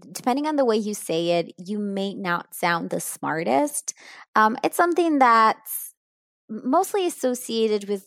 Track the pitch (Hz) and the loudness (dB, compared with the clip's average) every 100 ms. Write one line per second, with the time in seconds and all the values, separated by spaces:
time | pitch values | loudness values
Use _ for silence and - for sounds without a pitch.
0 | 175 - 254 262 302 294 247 220 214 202 | -16 -6 -2 0 0 2 2 2 0 -6
1 | - 165 170 170 165 - 180 208 202 196 | -4 0 2 0 0 -8 -8 -6 -4 -4
2 | 196 185 185 175 - - 175 170 180 175 | -4 -4 -4 -4 -6 -4 0 0 -2 -6
3 | - - 143 156 180 277 294 - - - | -6 -6 -4 -2 0 2 2 -2 -10 -12
4 | - - - 220 220 233 302 - 349 339 | -18 -20 -4 2 2 2 -2 2 2 2
5 | 339 285 247 226 220 - - - - - | 2 4 6 6 6 2 -6 -12 -12 -20
6 | _ _ _ _ - 214 254 320 381 403 | _ _ _ _ -14 -8 0 0 2 0
7 | 349 - 254 247 - 226 220 208 202 202 | -2 -2 -2 -4 -4 -2 0 0 -2 -6